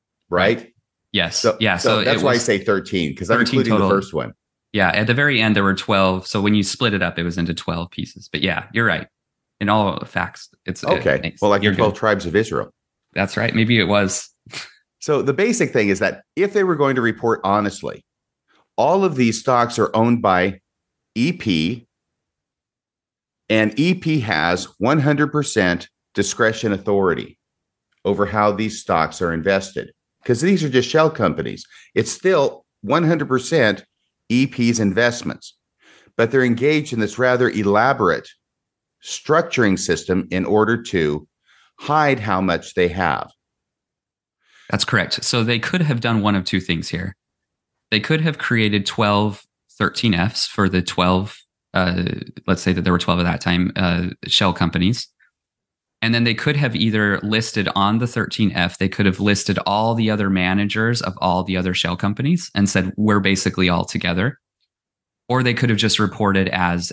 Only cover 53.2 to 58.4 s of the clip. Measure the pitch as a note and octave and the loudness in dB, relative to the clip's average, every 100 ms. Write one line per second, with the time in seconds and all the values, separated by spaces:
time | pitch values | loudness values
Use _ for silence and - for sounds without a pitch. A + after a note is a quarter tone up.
53.2 | F2 E2+ F2+ F2 F2+ - F#2 F2 F2+ - | 0 -2 0 0 0 0 -2 0 -2 -8
54.2 | - - G2 E2+ E2+ F2+ F#2 A#2+ - _ | -2 0 2 2 0 2 0 0 -6 _
55.2 | _ _ _ _ _ _ _ - A2+ A#2 | _ _ _ _ _ _ _ -6 -2 0
56.2 | A#2 A2 - C#3+ C3+ A2+ A2+ G#2+ G#2 G2 | 0 0 0 0 0 0 0 2 2 0
57.2 | G#2 A2 A2+ A2+ F#2 - G2+ A2+ A#2+ A#2 | 0 -2 -2 -2 -2 0 0 0 -2 -4
58.2 | - - | -6 -2